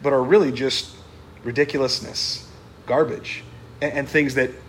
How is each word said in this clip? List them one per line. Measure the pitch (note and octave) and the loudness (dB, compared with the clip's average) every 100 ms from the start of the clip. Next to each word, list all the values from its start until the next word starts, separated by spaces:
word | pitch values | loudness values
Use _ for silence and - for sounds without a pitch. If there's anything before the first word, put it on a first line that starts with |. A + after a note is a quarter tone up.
but | - | 2
are | C#3 | 2
really | B2+ G3+ D#3 | 6 6 6
just | A#2+ C3 - - - - - - - | 0 -2 -2 -6 -16 -20 -20 -20 -12
ridiculousness, | A#2+ A#2+ C#3+ D3 C3 - G#2+ - - - - - - - - | -6 0 0 2 0 -2 -6 -8 -6 -8 -12 -20 -20 -20 -2
garbage, | B2+ D#3 - - - - - - - | 0 2 -2 -8 -12 -14 -20 -20 -6
and, | D3 | -4
and | C#3+ C#3 | -4 0
things | D#3 C#3+ | 2 2
that | B2+ B2+ - | 0 -2 -4